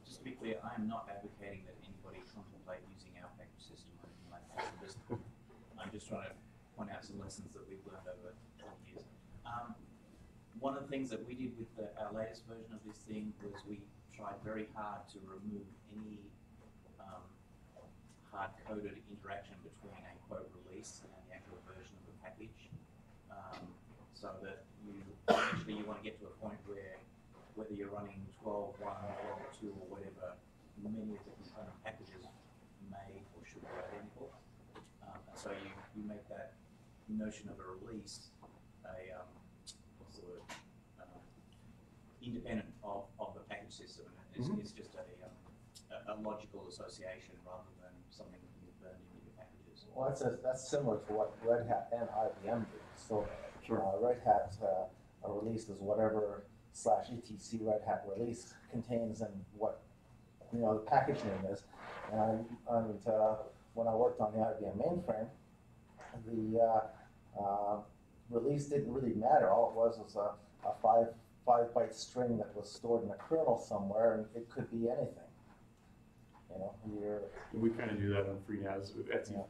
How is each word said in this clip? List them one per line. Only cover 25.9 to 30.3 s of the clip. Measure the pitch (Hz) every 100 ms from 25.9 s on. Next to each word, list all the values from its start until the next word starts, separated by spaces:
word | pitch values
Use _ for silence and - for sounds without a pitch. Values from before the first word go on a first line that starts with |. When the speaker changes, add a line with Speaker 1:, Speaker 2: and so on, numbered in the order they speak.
| -
Speaker 1:
get | 107 -
to | 101
a | -
point | 107 104 101
where | 98 98 - - - - - - -
whether | 110
you're | 101 98
running | 104 101 98 98 -
twelve | 110 101 101 101
one, | 101 98 101 98
twelve | 101 95 90
two | - 104 95
or | 90 98
whatever, | 98 - 92